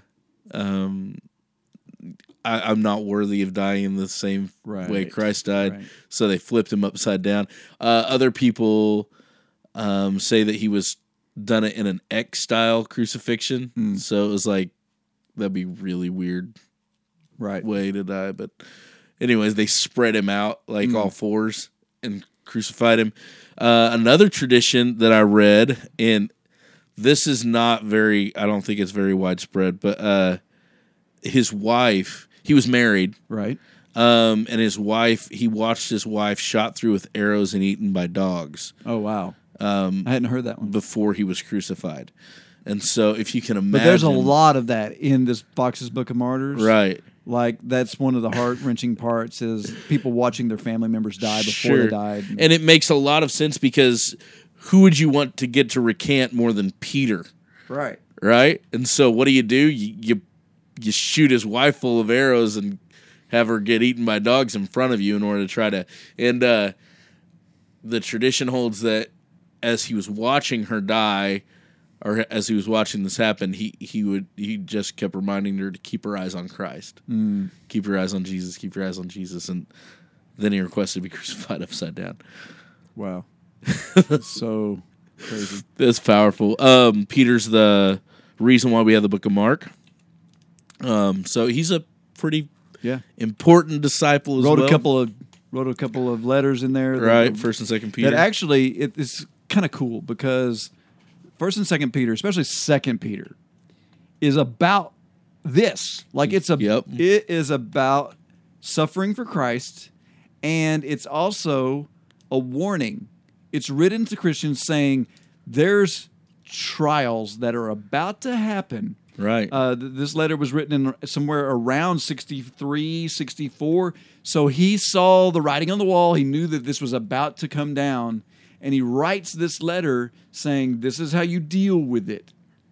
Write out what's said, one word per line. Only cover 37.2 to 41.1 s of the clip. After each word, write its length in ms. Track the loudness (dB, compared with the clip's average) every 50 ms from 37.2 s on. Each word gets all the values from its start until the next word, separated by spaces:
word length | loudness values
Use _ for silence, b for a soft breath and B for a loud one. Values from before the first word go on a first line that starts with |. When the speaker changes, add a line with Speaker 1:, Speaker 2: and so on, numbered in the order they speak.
| 0 0 2 0 0 0 -2
Speaker 1:
and 100 | -2 0
eaten 280 | 0 -2 -2 -2 -2 -2
by 140 | -2 -4
dogs. 680 | -4 -4 -2 -2 -2 -4 -6 -8 -10 -14 -14 -16 -16 -16 _ -8
Speaker 2:
Oh, 120 | -6 -6
wow. 380 | -4 -4 -4 -6 -6 -6 -8 -12 _ _ _ _ -6
Speaker 1:
Um, 460 | -4 -2 0 0 0 -2 -2 -2 -2
Speaker 2:
I 40 | -2
hadn't 180 | -2 -2 -2 -2
heard 160 | -4 -4 -6
that 140 | -8 -8 -8
one. 120 | -8 -4
Speaker 1:
before 420 | -4 -4 -4 -4 -4 -2 -2 -2